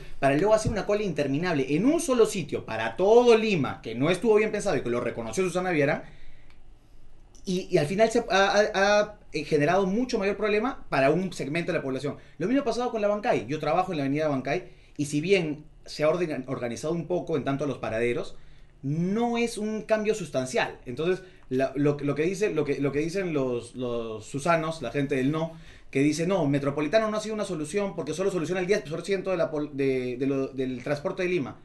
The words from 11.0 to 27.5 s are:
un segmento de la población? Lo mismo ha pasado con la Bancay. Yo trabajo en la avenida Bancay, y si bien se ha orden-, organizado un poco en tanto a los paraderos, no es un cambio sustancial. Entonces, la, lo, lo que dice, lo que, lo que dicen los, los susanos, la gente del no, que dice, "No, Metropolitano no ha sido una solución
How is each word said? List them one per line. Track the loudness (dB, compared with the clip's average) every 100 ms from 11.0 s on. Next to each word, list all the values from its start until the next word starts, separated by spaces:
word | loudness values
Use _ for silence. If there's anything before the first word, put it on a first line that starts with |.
| 4
un | 4 0
segmento | -4 -4 -2 -2
de | -2
la |
población? | -2 -4 -4 -8 -12 -4
Lo | 0
mismo | 2
ha | 2
pasado | 0 -2
con | 0
la | 0
Bancay. | 2 2 0 0
Yo | -2
trabajo | 2 2 2
en | 0
la | 0
avenida | 0 0
Bancay, | 0 -2 -4 -6 -16 -12 -6
y | -2
si | -2
bien | 2 2 2 -6 -12 -20 -12
se | 0
ha | 2
orden-, | 2 0 -4 -6
organizado | -6 -6 -4 -4
un | -4 -2
poco | -4 -2 -2
en |
tanto | 0 -2 -2
a |
los | -4
paraderos, | -4 0 0 0 -4 -10 -16 -20 -20 -8
no | -4 -2 0 0 0 0
es | 0 -2
un | -4 -4
cambio | 0 0 2 -2
sustancial. | -2 -4 -2 -2 -2 -6 -10
Entonces, | -4 -2 -2 -6 -18 -4
la, | 0 0 2
lo, | 0 2
lo | 0 0
que |
dice, | 0 0 0
lo | 0 0
que, | 0
lo | 0
que | 0
dicen | -2 -2 -2
los, | 0 0 -2 -6 -6
los | -4 -4 -4 -8 -8
susanos, | -2 2 2 0 -4
la | -4
gente | -2 0 0
del | 2
no, | 0 -2 -8 -18 -20 -4
que | 2
dice, | 2 2 0
"No, | 2 2
Metropolitano | 2 0 -2 2 2 2
no | -2
ha |
sido | -4 -4
una |
solución | -4